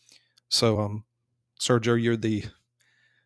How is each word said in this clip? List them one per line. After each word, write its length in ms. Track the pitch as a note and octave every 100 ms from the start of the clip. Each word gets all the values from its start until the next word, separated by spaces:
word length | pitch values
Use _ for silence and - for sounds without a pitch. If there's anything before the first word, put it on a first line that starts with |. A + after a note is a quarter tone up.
| _ _ _ _ -
So, 320 | - A2+ G#2+
um, 240 | G#2 G#2+ - _ _ _ _ -
Sergio, 420 | - B2 A2 A#2
you're 140 | A#2 A#2
the 300 | A2 G#2 - - _ _ _ _ _ _